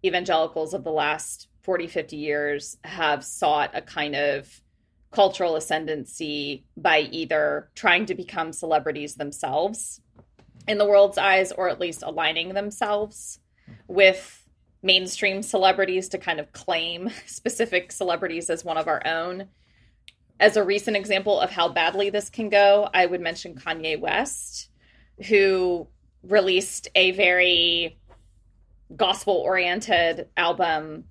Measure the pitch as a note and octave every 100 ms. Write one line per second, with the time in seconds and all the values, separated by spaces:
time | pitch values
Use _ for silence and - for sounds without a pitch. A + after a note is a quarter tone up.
0 | F#3+ F3+ F3+ D#3+ D#3+ E3 D#3 F3+ E3 D#3
1 | D3 D#3 - - - _ - F3+ E3+ E3+
2 | D#3 D3+ D3+ D3 D3 C#3+ C#3+ - D3+ F3+
3 | D#3+ C#3+ - - E3 D3 - - - -
4 | D3 C#3+ D3 C#3 C3+ - _ _ _ _
5 | _ - G3 F#3+ F3 D#3 - D#3 D#3+ D#3
6 | - - D#3 D3 C#3+ C3+ _ - D#3+ D#3
7 | D3+ E3 D3+ D#3 D3+ D3 - - G#3 F3
8 | G#3+ - F3+ F#3 D#3+ D#3 E3 D#3 D#3 D3+
9 | D3 - C#3+ D3 C#3+ C#3 F#3+ A3+ - -
10 | _ _ _ _ _ - - G#3 G#3 G3+
11 | G3+ - G3 F#3+ F#3 - F3+ - F3 E3
12 | D3 D#3+ D#3+ D#3+ E3+ F#3+ G#3 G#3 G#3+ G#3
13 | G#3+ - - - _ _ - - - F#3
14 | F#3+ F#3 - - _ _ _ _ F#3+ F#3
15 | F#3 - G3+ G3 G3+ G3 F#3+ F#3+ F#3+ F#3
16 | F#3 F#3+ - D#3+ D3 - - E3+ E3 E3+
17 | G3 - - - F3 - A#3 F#3 F3+ -
18 | F#3 F3 F3+ E3 E3 E3 F3 D#3+ D#3+ D3+
19 | D3+ E3 F3 F#3 F#3+ _ _ _ _ _
20 | - _ _ _ G#3+ G#3+ F#3+ G3+ G#3+ G#3
21 | G3+ G3 G3+ F3+ D#3 - E3+ F3 E3 F#3+
22 | G3+ G#3 G3+ - G#3+ G3+ G3+ G3+ G#3 F#3
23 | F3+ F3 E3 E3+ F3+ C3 - D#3+ D#3+ D#3
24 | E3 E3 C#4 - - - - _ _ _
25 | _ _ G3+ G#3 G3 F#3+ F3+ F3 - _
26 | _ _ F#3 G#3 F#3+ F#3 G3+ - - F#3+
27 | F#3 F#3 F3+ F3+ F3+ F3 E3+ E3+ E3+ -
28 | _ - _ _ _ _ _ _ _ D#3
29 | F#3 G3+ - F#3 - F#3 F3 F#3 G#3+ F3
30 | E3+ E3 - - E3+ F3 F3 D#3 D#3 D#3
31 | -